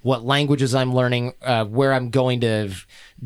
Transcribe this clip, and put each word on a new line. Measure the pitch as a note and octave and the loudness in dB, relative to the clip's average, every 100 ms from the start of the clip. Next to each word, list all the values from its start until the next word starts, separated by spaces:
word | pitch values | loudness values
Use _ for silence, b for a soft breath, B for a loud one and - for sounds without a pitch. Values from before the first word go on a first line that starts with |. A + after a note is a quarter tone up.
what | A#2+ B2 | -2 -2
languages | A#2 C#3+ C#3+ C#3+ C3 | 0 0 2 2 2
I'm | C3 B2+ | 0 0
learning, | B2+ B2 B2 A#2+ - | 2 2 0 -4 -6
uh, | B2+ A#2 G#2 | -2 -2 0
where | A#2 C#3 | 0 2
I'm | C3+ B2 | 0 0
going | C3 B2+ B2 | 0 0 0
to | A#2 G#2+ G2+ | 0 0 -4
v-, | F#2+ - B B - | -8 -16 B B -14